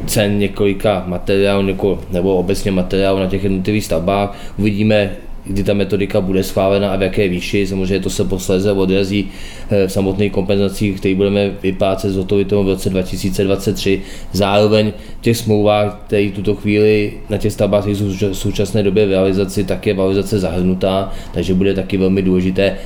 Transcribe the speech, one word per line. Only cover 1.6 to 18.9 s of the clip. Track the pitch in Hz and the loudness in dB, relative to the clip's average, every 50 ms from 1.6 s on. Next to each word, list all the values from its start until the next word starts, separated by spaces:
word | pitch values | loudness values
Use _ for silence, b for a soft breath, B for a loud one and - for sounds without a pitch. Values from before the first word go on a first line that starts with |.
něko-, | 98 95 92 95 104 98 85 82 - - | 0 0 -2 0 0 0 0 -2 -4 -4
nebo | 95 87 87 98 95 | -2 0 2 2 2
obecně | 90 87 95 101 - - 101 | 2 2 0 -2 -2 0 0
materiálů | 95 92 90 - 98 95 98 95 98 98 | 0 0 0 0 0 0 2 2 2 0
na | 95 | 0
těch | 92 98 95 98 | -2 -2 -2 0
jednotlivých | 98 95 92 92 107 104 107 101 | 0 -2 0 0 0 0 -2 -2
stavbách. | - - 82 85 98 98 101 101 98 B B B B B | -2 -2 -2 0 0 0 0 0 -2 B B B B B
Uvidíme, | - 101 107 101 98 107 107 107 104 101 92 - - - - - - - - | 0 0 0 2 2 2 2 4 2 2 0 -4 -8 -10 -12 -12 -10 -8 -4
kdy | 98 101 92 | -4 -2 0
ta | 104 101 | 0 0
metodika | 101 98 92 104 95 101 98 - 104 | 0 0 0 0 0 0 0 0 0
bude | 92 95 95 92 95 | 0 2 0 0 0
schválena | - - 104 95 98 101 98 101 98 | 0 0 0 2 2 2 2 2 0
a | 95 | 0
v | 95 | 0
jaké | 95 92 - 110 101 | -2 0 0 0 0
výši. | 92 90 90 - - - 101 98 | 0 0 -2 -4 -2 0 0 0
Samozřejmě | 95 95 95 92 92 98 92 | 0 -2 -2 0 0 0 0
to | 92 104 | 0 -2
se | - - 98 | -2 -2 -2
posléze | 92 95 90 - - 95 92 98 104 | 0 -2 -2 0 0 0 2 2 2
odrazí, | 98 98 95 92 95 98 98 92 104 101 - B B B B B B B B - | 2 2 2 2 2 2 2 0 0 -2 -2 B B B B B B B B 0
eh, | 110 101 95 | 2 2 2
v | 90 | 2
samotných | - 104 98 95 95 101 104 98 | 0 0 0 0 0 0 -2 0
kompenzacích, | - 101 90 98 101 101 98 95 95 - 110 101 92 98 | 0 -2 0 0 2 2 0 0 0 -2 -2 -2 -2 0
které | - 98 95 | 0 0 2
budeme | 95 101 101 101 101 101 98 90 - | 2 2 2 2 2 0 0 -2 -2
vyplácet | - 95 92 - 104 95 95 - - 101 | -2 -2 0 0 0 0 0 0 -2 -2
zhotovitelům | 95 95 92 92 104 101 98 92 104 104 98 | -2 -2 0 2 2 2 2 2 2 2 2
v | 95 | 2
roce | 95 95 - 95 | 0 0 -2 -2
dva | 95 92 | 0 0
tisíce | 92 - 95 - - 95 95 - 98 | -2 -2 -4 -4 -2 -2 0 0 0
dvacet | 95 98 92 - 110 - | 0 0 0 0 -2 -2
tři. | - - 98 98 95 B B B B B B - | 0 0 0 0 0 B B B B B B -2
Zároveň | 92 101 98 101 104 107 104 107 107 107 104 B B B B B B | 0 2 4 4 4 4 4 4 4 2 0 B B B B B B
v | |
těch | - 117 113 | 0 0 0
smlouvách, | 113 - 110 107 104 104 104 104 104 107 101 98 - - | 0 0 0 2 4 4 4 4 2 2 -2 -4 -8 -6
které | - 110 101 104 101 92 | -2 0 0 0 0 -2
tuto | 104 92 104 98 | -2 -2 -2 -2
chvíli | - - 104 104 104 107 107 107 107 104 104 - - - - | -2 0 0 2 4 4 4 4 2 0 -2 -6 -10 -6 -6
na | 104 | -4
těch | 98 104 104 - | -2 -2 -2 0
stavbách | - 104 98 104 101 98 | 0 0 2 2 0 0
jsou | 104 101 98 104 | 0 -2 -2 -2
v | 98 92 95 107 98 92 | -2 -2 -2 -2 -2 -2
současné | - - 101 92 - 101 92 101 107 98 | -2 -4 -2 -2 -2 -2 0 0 0 2
době | 98 | 2